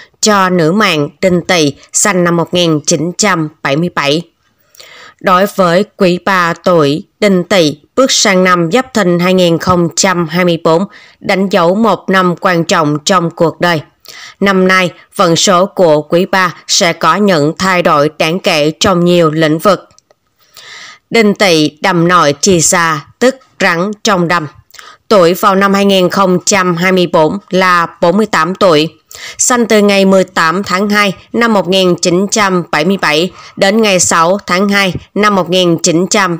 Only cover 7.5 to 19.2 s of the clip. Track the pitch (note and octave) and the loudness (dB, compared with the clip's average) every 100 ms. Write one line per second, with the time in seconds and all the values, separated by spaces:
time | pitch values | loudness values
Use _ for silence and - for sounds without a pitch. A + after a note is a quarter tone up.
7.5 | G3+ D#3 - _ - C4 - A3 F#3 F#3 | 0 0 -2 _ -2 0 0 0 2 2
8.5 | F3+ E3 A3 B3+ A3+ F3+ F3 F3+ F#3 F3 | 0 0 -2 -2 -2 0 0 0 2 2
9.5 | E3 F#3 F3+ E3+ - G3 F3 E3 E3+ F3+ | 0 0 0 0 -2 -2 -2 -4 -2 0
10.5 | E3 E3+ D#3+ G3 - - _ - F#3+ G3 | 0 0 0 -2 -12 -20 _ -4 -2 0
11.5 | G3 E3+ G3 A3+ F3 - F#3+ F3+ E3+ G3 | 0 0 0 0 -2 -2 0 0 -2 -2
12.5 | F3 D#3+ F3 D3+ D3+ - F#3 E3+ - E3 | -2 0 0 0 -2 -2 -2 -2 -2 -4
13.5 | - F3 E3 - _ - - - - G3 | -2 -2 -2 -6 _ -20 -20 -16 -4 -2
14.5 | F#3+ F#3 F#3 F3 - - - F#3 E3 - | 2 2 2 -2 -4 -12 -2 0 0 2
15.5 | F3+ G3 - F3 D3+ D3 E3+ G3 G3 F#3 | 2 0 2 2 2 0 -2 0 -2 -2
16.5 | - - - F3+ E3 E3 F3 G#3 E3+ C#3+ | -6 -6 -2 -2 0 0 2 2 2 0
17.5 | E3+ F#3 F3+ F3 D3+ D3 - E3 F3+ G3 | -2 -2 0 2 2 0 -2 -4 -2 -2
18.5 | D#3+ D3+ D#3+ G#3+ F3+ F3 F3 | 0 -2 -2 -2 0 2 2